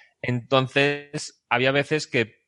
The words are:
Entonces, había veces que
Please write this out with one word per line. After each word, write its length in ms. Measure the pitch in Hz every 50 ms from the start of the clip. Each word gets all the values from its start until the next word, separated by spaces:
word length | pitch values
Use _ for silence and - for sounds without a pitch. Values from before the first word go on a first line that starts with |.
| - _ _ -
Entonces, 1200 | - 123 123 120 113 - 139 131 131 127 - 143 139 143 147 143 143 143 147 151 - - - _ _ -
había 220 | 120 120 127 135
veces 340 | 139 143 139 - 156 151 -
que 400 | - - 123 110 107 _ _ _